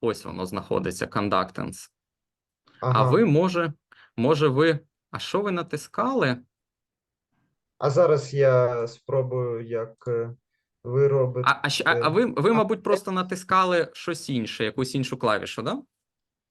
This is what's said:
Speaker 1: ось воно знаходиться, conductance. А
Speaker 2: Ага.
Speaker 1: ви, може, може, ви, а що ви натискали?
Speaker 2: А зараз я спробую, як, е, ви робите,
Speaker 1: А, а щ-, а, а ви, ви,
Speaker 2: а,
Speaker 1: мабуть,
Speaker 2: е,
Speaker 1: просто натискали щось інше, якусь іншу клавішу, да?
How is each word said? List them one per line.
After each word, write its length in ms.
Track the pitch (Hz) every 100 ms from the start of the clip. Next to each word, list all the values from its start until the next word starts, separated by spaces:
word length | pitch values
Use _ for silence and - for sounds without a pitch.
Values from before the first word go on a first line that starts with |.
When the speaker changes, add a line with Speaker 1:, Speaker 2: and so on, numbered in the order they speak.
Speaker 1:
ось 240 | 117 104 -
воно 200 | 92 92
знаходиться, 600 | 95 - 101 92 90 -
conductance. 840 | 113 104 95 95 - - - - _ _ _ _ _ _ _ _ _
А 80 | 127
Speaker 2:
Ага. 200 | 123 127
Speaker 1:
ви, 160 | 160 226
може, 480 | 147 180 180 165 151 _ - _ -
може, 300 | 120 156 151
ви, 320 | 131 165 151 - _ _
а 80 | -
що 220 | - 185
ви 100 | 208
натискали? 880 | 180 170 151 - - 240 269 147 123 - _ _ _ _ _ _ _ _ _ _ _ _ _
Speaker 2:
А 120 | 143
зараз 440 | 139 170 151 131
я 540 | 139 135 127 123 120 117
спробую, 760 | - - 135 127 127 123 117 113
як, 360 | 117 113 - -
е, 280 | 117 117 123 _ _ _ _
ви 240 | 120 127 139
робите, 420 | 139 127 123 127
Speaker 1:
А, 80 | 139
а 60 | 147
щ-, 140 | - -
а, 140 | 165
а 60 | 156
ви, 160 | 170 240
ви, 240 | 123 170
Speaker 2:
а, 40 |
Speaker 1:
мабуть, 260 | 226 208 220
Speaker 2:
е, 20 |
Speaker 1:
просто 300 | 196 202 196
натискали 800 | 185 185 185 - 190 185 175 160
щось 360 | - - 160 -
інше, 340 | 131 107 -
якусь 320 | 110 120 131 139
іншу 220 | 127 123
клавішу, 440 | 117 104 95 -
да? 200 | 120 254 - _ _ _ _ _ _